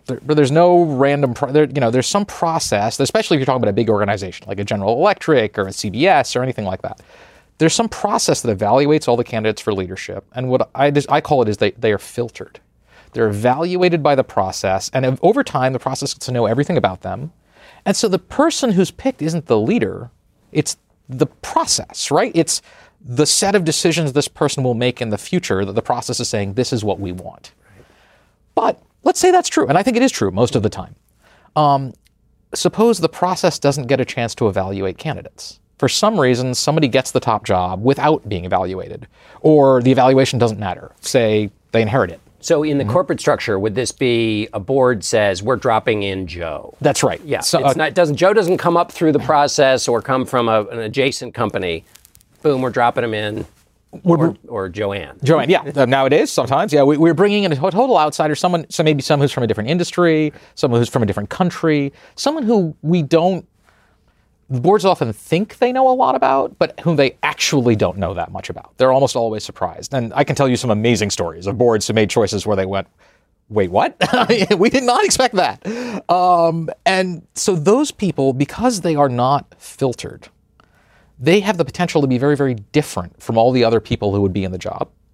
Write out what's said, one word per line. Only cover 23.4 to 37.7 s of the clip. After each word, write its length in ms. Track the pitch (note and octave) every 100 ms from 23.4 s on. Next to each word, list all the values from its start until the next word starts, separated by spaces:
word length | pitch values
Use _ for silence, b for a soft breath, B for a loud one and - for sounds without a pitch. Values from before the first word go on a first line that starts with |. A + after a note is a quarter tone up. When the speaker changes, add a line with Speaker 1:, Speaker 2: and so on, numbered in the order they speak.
| G3 G3+
Speaker 1:
of 100 | D#3+
decisions 480 | D3 F3 D#3+ D3+
this 160 | C3 -
person 340 | - D3 -
will 100 | B2+
make 280 | A#2 B2 A#2+
in 80 | A#2
the 80 | G#2
future 480 | - - - F#2+ G2
that 80 |
the 80 | G2+
process 400 | - B2 - A#2+
is 80 | A#2
saying, 240 | A2 G2
"This 180 | G2+ B2+
is 140 | A#2 G#2
what 120 | F#2
we 140 | G2
want." 400 | F2+ F2 - - _ b F#2+ b b b b b b _ -
But 260 | A3+ - _ _
let's 180 | C4+ -
say 100 | F#4
that's 160 | F4+ -
true, 200 | - F#3+
and 100 | D#3
I 60 |
think 120 | A3+ A#3+
it 80 |
is 80 | C4
true 180 | - G2
most 260 | F#2+ A#2+ A#2+
of 80 |
the 60 | G2
time. 260 | - F2 - _ b b b b -
Um, 380 | D3 C#3 C3+ - _ _ _ _ _
suppose 460 | - - - A3+ A3
the 80 | E3
process 500 | - F3+ F3+ F3+ -
doesn't 300 | C#3+ C#3 A#2+
get 140 | C3
a 40 | B2
chance 300 | - A#2 -
to 140 | A2+
evaluate 480 | F#2+ F#2 G2 F#2+ F2
candidates. 640 | D#3+ - - - - - _ _
For 100 | C#3
some 320 | - G#3+ G#3+
reason, 340 | C3 B2 B2+
somebody 360 | B2+ - D#3 C#3+
gets 220 | C3 -
the 100 | B2+
top 240 | - G#2+ -
job 380 | F#2 F2+